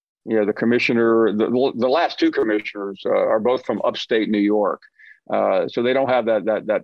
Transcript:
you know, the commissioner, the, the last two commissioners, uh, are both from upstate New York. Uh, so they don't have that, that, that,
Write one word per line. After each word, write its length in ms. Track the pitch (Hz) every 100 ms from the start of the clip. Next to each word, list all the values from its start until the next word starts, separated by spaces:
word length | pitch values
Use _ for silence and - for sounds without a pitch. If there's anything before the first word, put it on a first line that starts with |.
| _ _ -
you 100 | 110
know, 100 | 101
the 80 |
commissioner, 760 | 104 117 120 - 117 117 113 110
the, 420 | 104 110 123 135 120
the 120 | 127
last 320 | 151 160 -
two 100 | 165
commissioners, 720 | 139 113 107 - 104 98 98 -
uh, 40 |
are 300 | 98 - 113
both 260 | 117 127 -
from 160 | 104
upstate 460 | 120 113 - 113 101
New 100 | 107
York. 420 | 101 104 95 - - _ - - -
Uh, 380 | 104 101 95 -
so 140 | 127
they 120 | 120
don't 160 | 135 131
have 160 | 127 113
that, 200 | 107 104
that, 220 | 101 107
that, 160 | 98